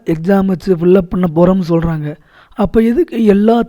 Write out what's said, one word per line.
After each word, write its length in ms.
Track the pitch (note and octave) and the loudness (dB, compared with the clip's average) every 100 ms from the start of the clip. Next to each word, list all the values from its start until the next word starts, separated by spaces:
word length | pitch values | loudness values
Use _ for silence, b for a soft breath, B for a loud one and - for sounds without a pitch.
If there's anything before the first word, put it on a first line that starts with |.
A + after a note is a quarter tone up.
| - | -4
எக்ஸாம் 400 | D#3+ E3+ G3 F#3+ | -4 0 0 0
வச்சு 300 | F3+ F#3+ E3+ | -2 -2 0
ஃபில்லப் 260 | F3 G3 | 2 2
பண்ண 260 | F3+ G3 F3+ D#3 | 0 -4 -2 2
போறோம்னு 320 | F#3 F#3+ E3 | 2 2 0
சொல்றாங்க. 480 | E3 E3 D#3 D3 D3+ b b b | -2 -2 -4 -8 -12 b b b
அப்ப 280 | b G3+ A#3 | b -2 0
எதுக்கு 420 | A3+ A#3+ E4+ E4+ | 0 0 -2 0
எல்லா 380 | G#3+ G3 G#3+ A#3 | 2 4 4 2